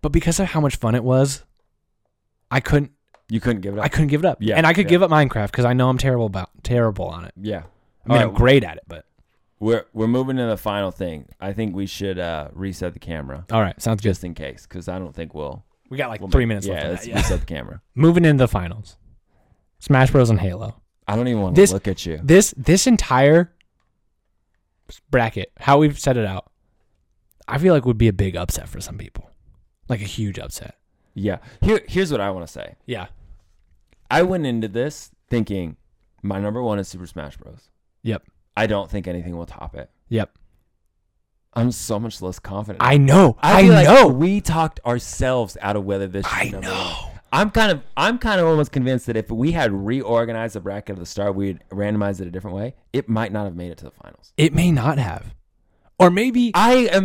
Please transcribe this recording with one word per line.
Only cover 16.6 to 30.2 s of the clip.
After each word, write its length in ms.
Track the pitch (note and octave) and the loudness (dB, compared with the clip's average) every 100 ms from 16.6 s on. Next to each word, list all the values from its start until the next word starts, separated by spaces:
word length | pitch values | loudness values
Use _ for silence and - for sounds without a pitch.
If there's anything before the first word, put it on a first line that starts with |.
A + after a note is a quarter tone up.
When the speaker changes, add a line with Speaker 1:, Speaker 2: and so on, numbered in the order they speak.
Speaker 1:
minutes 60 | G2 | -4
Speaker 2:
yeah, 80 | |
Speaker 1:
left 100 | F2 | -6
on 60 | D2 | -6
Speaker 2:
let's 100 | F2 | -8
Speaker 1:
that, 60 | - | -6
yeah. 60 | A2+ | -4
Speaker 2:
reset 240 | - F2+ | -2 -2
the 60 | - | -4
camera. 340 | D#2+ A#1 D#2+ _ | -10 -12 -16 _
Speaker 1:
Moving 300 | - D#3+ E3+ | 2 4 6
into 180 | E3+ C#3+ | 6 6
the 60 | B2+ | 4
finals. 480 | F#2+ F2 G#2+ - - _ _ _ _ _ _ _ _ | 2 -6 -10 -16 -20 _ _ _ _ _ _ _ _
Smash 300 | - C3+ C3 | 0 4 6
Bros 180 | C#3+ A#2+ | 4 4
and 100 | G#2+ | 2
Halo. 400 | F#2 F2+ G2+ - _ _ - | 0 -6 -12 -14 _ _ -6
Speaker 2:
I 100 | G#2+ | -2
don't 120 | B2 | 0
even 140 | A2+ | -2
wanna 120 | G2 | 2
Speaker 1:
This, 160 | C#3+ G3 | 6 6
Speaker 2:
look 140 | G2 - | 4 -4
at 180 | F#2 F2 | -6 -6
you. 120 | D#2+ | -8
Speaker 1:
this, 320 | C3+ F3 G#3+ - | 4 6 6 -2
this 300 | B2 F3+ - | 0 2 4
entire 680 | A#3 - B2+ C#3 D#3+ F3 _ _ _ _ _ _ _ _ _ _ _ _ _ _ - _ | 2 2 4 6 6 4 _ _ _ _ _ _ _ _ _ _ _ _ _ _ -20 _
bracket, 420 | C3 A2+ - F#2 _ | 0 0 -4 -10 _
how 200 | - C#3+ | 2 4
we've 200 | D3+ C#3+ | 4 2
set 180 | - B2 | -2 -2
it 100 | G#2 | -2
out, 240 | F#2 - _ _ _ _ _ _ _ _ _ - | -6 -14 _ _ _ _ _ _ _ _ _ -6
I 100 | C3+ | 0
feel 160 | F3+ | 4
like 100 | D#3 | 4
would 140 | B2+ A2 | 2 2
be 100 | A2+ | 2
a 40 | |
big 240 | F#2+ G2 F2 | 2 -2 -4
upset 320 | F2 - - | -6 -8 -8
for 120 | - | -14
some 180 | - - | -14 -14
people. 320 | - - - _ _ _ _ _ - | -14 -16 -18 _ _ _ _ _ -8
Like, 120 | A#2+ | -8
a 40 | |
huge 340 | G2+ - | -8 -8